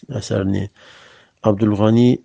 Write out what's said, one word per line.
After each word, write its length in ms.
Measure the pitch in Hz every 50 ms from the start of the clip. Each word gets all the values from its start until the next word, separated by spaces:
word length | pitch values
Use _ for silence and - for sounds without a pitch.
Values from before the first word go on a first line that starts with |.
| - - -
eserini, 540 | 107 - - 110 101 95 98 98 98 98 - _ _ - - - - - - - _ _ _ _ _ -
Abdülgani 800 | 110 104 98 113 107 104 98 107 110 113 120 123 123 131 -